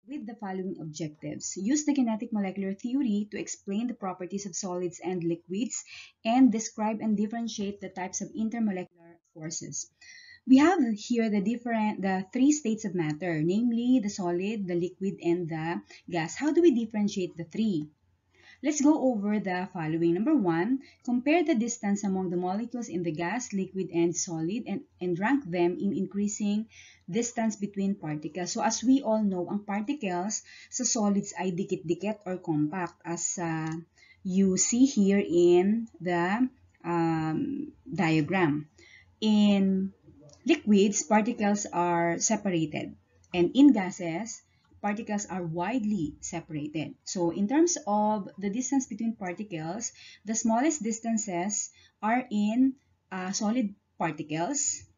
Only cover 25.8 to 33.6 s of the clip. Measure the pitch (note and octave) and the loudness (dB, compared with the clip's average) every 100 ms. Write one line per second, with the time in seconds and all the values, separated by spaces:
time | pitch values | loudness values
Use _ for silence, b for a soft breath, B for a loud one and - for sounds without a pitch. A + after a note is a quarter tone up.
25.8 | G3 E3 F#3+ G3+ G#3 - G#3 G#3 A3 B | -2 -2 -4 -2 -4 -2 -2 -2 -4 B
26.8 | B B - F#3 A#3+ - A3+ G#3 G3+ G3 | B B -6 -4 -2 -2 -2 -2 -8 -2
27.8 | G3 G3+ D#3 D3+ D3+ - - A3+ A3 A3+ | -2 -2 -4 -6 -6 -8 -6 -2 -2 0
28.8 | A3+ C4+ A3 A3 G#3 F#3 F3 G3+ - G3+ | 4 2 4 2 2 0 -2 -4 -4 -6
29.8 | G#3 D4 G3+ F3 G3 - B B B - | -4 -4 -2 -2 -4 -6 B B B -6
30.8 | B3 B3 G#3 G3+ - - F#3 E3+ G3 F#3 | -2 0 2 0 -2 -6 -4 -4 -4 -4
31.8 | D#3+ E3+ G3 G#3+ - F3+ F#3 D#3 D3+ F#3 | -4 -4 -4 -6 -8 -8 -2 0 0 -2
32.8 | F3 - D#3+ E3+ - - E3+ D#3+ | -8 -10 -10 -4 -4 -2 -4 -4